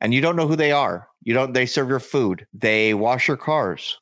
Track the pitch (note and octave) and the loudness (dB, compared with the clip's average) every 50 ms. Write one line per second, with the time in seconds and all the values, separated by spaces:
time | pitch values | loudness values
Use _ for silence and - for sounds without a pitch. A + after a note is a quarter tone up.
0 | - G#2+ A#2+ C3 C#3 E3 E3+ E3+ D#3+ D3+ D#3+ D#3 D3+ D3 D3 C#3+ C3+ F#2+ F2 F2+ | -2 0 2 2 2 2 2 2 0 2 2 2 2 2 2 2 0 0 -2 -6
1 | - - _ _ - A#2 A#2 B2+ C3 B2+ B2 B2+ B2 A#2+ - D3+ C#3 B2+ C3+ C3 | -10 -14 _ _ -4 -2 0 0 0 0 0 0 0 0 0 -2 0 0 -2 -2
2 | - - - C#3+ A#2+ G2+ F#2 F2 - - - - A#2 A2 G#2+ A2 A2 A2 G#2+ G2+ | -2 -2 0 0 0 0 0 -4 -6 -14 -10 -4 0 2 2 4 2 2 2 2
3 | G#2+ A#2 B2+ B2 - - C#3+ - - D3+ D#3 D3+ A#2 F#2+ E2+ - - - - - | 2 0 0 0 0 -2 -2 -2 -2 -2 -2 0 0 -2 -4 -6 -8 -10 -12 -12